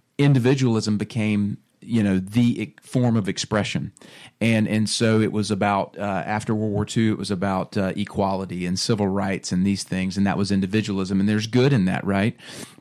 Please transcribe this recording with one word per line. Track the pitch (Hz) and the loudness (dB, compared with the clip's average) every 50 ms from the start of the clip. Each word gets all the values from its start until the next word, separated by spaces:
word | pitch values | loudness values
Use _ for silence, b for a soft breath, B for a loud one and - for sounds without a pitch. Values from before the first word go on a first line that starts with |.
| _ _ _ - | _ _ _ 2
individualism | 143 143 139 131 113 127 143 131 131 120 113 110 104 110 107 101 | 4 4 4 4 4 4 2 4 2 2 2 0 0 0 -2 -2
became, | 107 107 - 117 107 107 104 104 104 101 117 - _ _ _ _ | -4 -4 -4 -2 -2 0 0 0 0 -2 -4 -8 _ _ _ _
you | - - 117 113 | -8 -2 0 2
know, | 104 101 95 95 | 2 2 2 0
the | 92 98 107 123 120 117 120 - 107 | 0 0 2 4 4 4 2 0 -4
e-, | - - - | -8 -10 -16
form | - - - 131 123 120 113 113 | -12 -4 0 0 2 2 2 2
of | 95 98 | 0 -2
expression. | 90 - - - 110 104 98 - - - - - - B B B B B B B B _ | -4 -6 -4 -2 0 0 0 -2 -4 -6 -6 -8 -10 B B B B B B B B _
And, | 107 117 113 110 107 - | 0 2 2 2 2 2
and | 107 110 107 101 | 0 0 0 0
so | - - 117 110 110 110 | 0 0 2 4 4 4
it | 110 98 | 2 2
was | - 107 104 98 | 0 -2 -2 -2
about, | 107 95 104 104 101 98 - - - 82 | 0 0 2 2 2 0 0 -2 -6 -6
uh, | |
after | 101 101 95 92 - - 107 107 - - 110 | -6 -4 -4 -4 -4 -4 -4 -4 -2 -2 -2
World | 107 110 107 101 | -2 -2 -2 -2
War | 101 104 | -2 -4
Two, | - - 117 113 110 104 | -2 0 0 2 2 0
it | - | -2
was | 98 95 | -4 -4
about, | 101 87 98 98 95 95 90 - - 107 | -4 -2 -2 -2 -2 -2 -4 -4 -2 -2
uh, | 95 92 - | -2 -2 -2
equality | - 101 - - 107 98 95 98 95 95 87 87 90 90 | -4 -6 -6 -2 -2 -2 0 -2 -2 -4 -6 -6 -6 -4
and | 87 92 95 | -4 -4 -2
civil | - - 117 101 104 95 | -2 -2 0 0 0 0
rights | 95 101 98 98 95 - - - | 0 -2 -2 -2 -4 -4 -4 -4
and | 92 90 92 | -2 0 0
these | 101 98 98 - | 0 0 -2 -4
things, | - 95 92 92 95 90 98 | -4 -4 -4 -2 -2 -2 0
and | 98 98 | 0 0
that | 78 87 | 0 0
was | 101 92 | 0 0
individualism, | 101 98 98 92 101 110 104 107 98 98 95 90 101 95 | 0 0 0 0 0 0 0 0 -2 -4 -2 0 0 0
and | 98 104 | 2 2
there's | 107 107 104 113 | 2 0 -2 0
good | 113 127 127 143 143 | 2 2 4 4 4
in | 113 92 | 2 2
that, | 92 92 - - | 0 0 -2 -2
right? | 98 98 98 101 117 - B B B B B B B B B | -2 0 0 0 0 -2 B B B B B B B B B